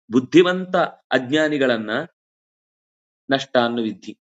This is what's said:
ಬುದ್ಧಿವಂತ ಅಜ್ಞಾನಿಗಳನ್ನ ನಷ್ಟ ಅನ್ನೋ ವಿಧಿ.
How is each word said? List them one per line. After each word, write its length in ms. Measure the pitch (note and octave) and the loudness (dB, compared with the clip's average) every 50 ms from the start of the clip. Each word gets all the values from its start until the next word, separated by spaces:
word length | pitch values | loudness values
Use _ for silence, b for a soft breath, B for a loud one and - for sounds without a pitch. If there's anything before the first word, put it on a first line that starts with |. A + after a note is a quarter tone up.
| _ _ | _ _
ಬುದ್ಧಿವಂತ 640 | A2 C3 B2+ - - E3 F#3 F3+ F#3 F#3 F#3 F3+ F#3 F3+ D#3+ - - - _ _ | -2 -2 0 4 4 4 6 6 2 -2 -4 -2 -2 0 0 -2 -4 -12 _ _
ಅಜ್ಞಾನಿಗಳನ್ನ 800 | C3 C3 C3 B2 C#3+ D#3 D#3 D#3 D3+ C#3+ C3+ B2+ A#2+ A2 A2 G#2 G#2+ C3 D#3+ E3+ _ _ _ _ _ _ _ _ _ _ _ _ _ _ _ _ _ _ _ _ _ _ _ - | -4 -4 -4 -2 0 0 0 0 0 0 0 0 0 -2 -2 -6 -6 -6 -6 -8 _ _ _ _ _ _ _ _ _ _ _ _ _ _ _ _ _ _ _ _ _ _ _ -4
ನಷ್ಟ 260 | C#3 C3+ C3+ - - B2+ | -4 -4 -4 -2 0 0
ಅನ್ನೋ 240 | A#2+ A#2+ A#2+ A#2+ | 0 0 -2 -4
ವಿಧಿ. 380 | A2+ A2 G#2 F#2 - - - - _ _ | -4 -6 -6 -8 -14 -18 -18 -18 _ _